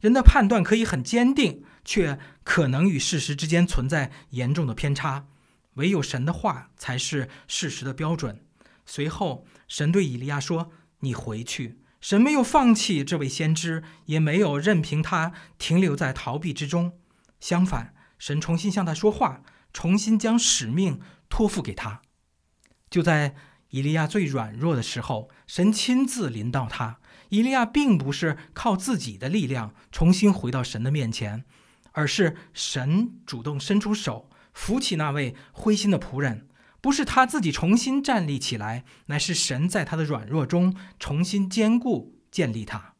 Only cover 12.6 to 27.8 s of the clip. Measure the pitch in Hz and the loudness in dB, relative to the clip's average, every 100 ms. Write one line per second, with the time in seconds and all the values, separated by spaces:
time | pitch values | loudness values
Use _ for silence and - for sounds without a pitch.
12.6 | 254 220 - 170 139 170 135 - 156 160 | 6 4 4 -2 -2 -2 -4 -2 0 0
13.6 | 165 165 160 - - 156 156 165 196 143 | -2 -6 -8 -20 -4 0 2 4 2 2
14.6 | 165 190 147 147 160 175 160 175 - _ | 2 2 2 -2 0 0 -2 -6 -20 _
15.6 | - 165 190 143 143 131 - 131 165 127 | 0 2 2 2 -2 -4 -6 -4 -4 -6
16.6 | 147 170 175 - _ _ _ _ - 175 | -2 0 -2 -4 _ _ _ _ -2 2
17.6 | 180 135 107 _ _ _ - 147 156 170 | 2 0 -6 _ _ _ -6 -4 0 -2
18.6 | 202 190 175 156 208 208 226 - - _ | 0 -2 -2 2 0 2 -2 -2 -18 _
19.6 | _ - 165 196 214 220 226 233 - - | _ -6 2 2 4 2 4 2 2 0
20.6 | 113 139 190 131 - - _ - 214 208 | 0 0 0 -2 -10 -20 _ 0 2 0
21.6 | 139 98 110 107 _ _ _ _ _ _ | -6 -8 -10 -10 _ _ _ _ _ _
22.6 | _ _ _ 180 170 156 147 139 - _ | _ _ _ -2 2 2 0 -4 -20 _
23.6 | _ 131 139 160 151 208 165 135 110 110 | _ -4 0 0 0 0 0 -2 -4 -4
24.6 | 160 143 117 - - 113 113 _ _ - | -2 0 -2 -6 -6 -6 -8 _ _ 2
25.6 | 185 214 - 254 269 254 170 113 110 135 | 2 2 2 2 2 -2 -4 -4 -4 -2
26.6 | 117 - 113 113 _ - - 202 240 269 | -4 -6 -8 -8 _ -20 -2 2 2 2
27.6 | 233 294 | 2 2